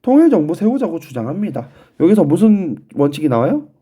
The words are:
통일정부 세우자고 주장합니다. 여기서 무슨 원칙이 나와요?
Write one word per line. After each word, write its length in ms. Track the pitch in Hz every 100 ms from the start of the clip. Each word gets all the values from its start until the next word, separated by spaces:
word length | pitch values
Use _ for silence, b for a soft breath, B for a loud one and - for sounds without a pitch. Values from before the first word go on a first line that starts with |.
통일정부 540 | - 269 330 226 151
세우자고 440 | 175 208 262 202 160
주장합니다. 680 | - 123 113 180 208 135 127 b b _
여기서 240 | 160 214
무슨 520 | 147 170 220 208 175 - _
원칙이 340 | - 143 143 151
나와요? 400 | 120 135 294 - _